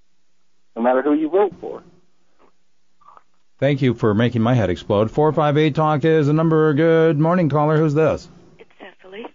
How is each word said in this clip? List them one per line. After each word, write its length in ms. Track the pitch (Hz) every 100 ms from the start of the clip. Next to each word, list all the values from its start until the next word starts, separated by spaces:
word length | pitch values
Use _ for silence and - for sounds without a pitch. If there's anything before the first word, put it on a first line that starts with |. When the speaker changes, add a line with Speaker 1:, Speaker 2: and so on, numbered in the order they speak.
| _ _ _ _ _ _ _ 113
Speaker 1:
no 60 |
matter 220 | 117 131
who 100 | 143
you 160 | 147 156
vote 240 | 185 208 -
for. 220 | 87 117 - - - _ _ _ _ _ _ _ _ _ - - _ _ _ -
Speaker 2:
Thank 220 | 135 135
you 120 | 131
for 200 | 113 113
making 280 | 104 120 120
my 120 | 113
head 160 | 127 92
explode. 420 | 87 - 104 110
Four 200 | - 151
five 260 | 151 147 147
eight 180 | 156 139
Talk 280 | 156 151
is 240 | 160 160 143
the 60 |
number. 400 | 156 165 160 156
Good 460 | 151 165 165 160 151
morning, 300 | 160 185 160
caller. 280 | 151 151 156
Who's 160 | 160
this? 340 | 147 151 80 - - - -
Speaker 3:
It's 100 | - -
Cecily. 460 | 185 - 185 202 240